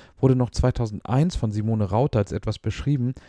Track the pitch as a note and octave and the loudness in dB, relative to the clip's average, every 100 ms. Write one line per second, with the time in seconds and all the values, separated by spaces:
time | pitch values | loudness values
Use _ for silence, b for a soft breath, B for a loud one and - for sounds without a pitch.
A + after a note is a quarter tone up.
0 | B - C3 B2+ B2 - B2+ - A2+ G#2 | B 0 2 4 0 0 0 0 -4 -6
1 | - B2+ E3+ - A2+ G#2 G#2+ A2 G2 G#2 | -2 2 2 0 -2 -2 0 0 0 0
2 | C#3+ A2+ G2+ G2 - G#2 A2+ - C#3 C#3+ | 2 0 0 -4 -4 -6 -6 -4 -2 0
3 | A#2+ C3 | 0 -4